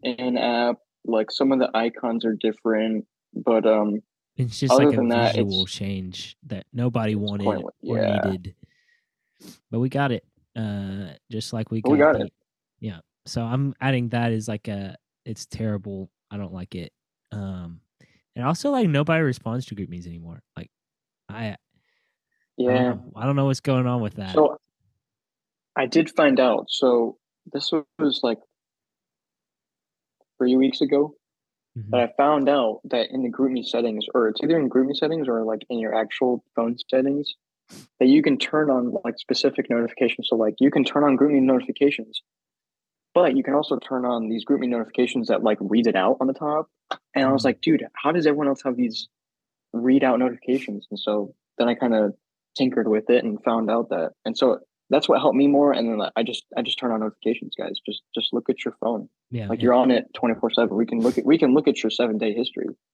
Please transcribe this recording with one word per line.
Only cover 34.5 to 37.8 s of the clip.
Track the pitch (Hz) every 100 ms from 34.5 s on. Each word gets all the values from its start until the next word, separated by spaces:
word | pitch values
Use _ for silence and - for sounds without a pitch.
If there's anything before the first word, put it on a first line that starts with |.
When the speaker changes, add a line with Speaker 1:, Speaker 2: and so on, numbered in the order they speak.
| 165
Speaker 1:
in | 131
GroupMe | 131 131 139
settings | 156 165 131
or, | 113
like, | 110 110 -
in | 117
your | 110
actual | 113 110 - 127 120 _
phone | - 117 120 -
settings, | 131 139 143 143 - _ _ _ -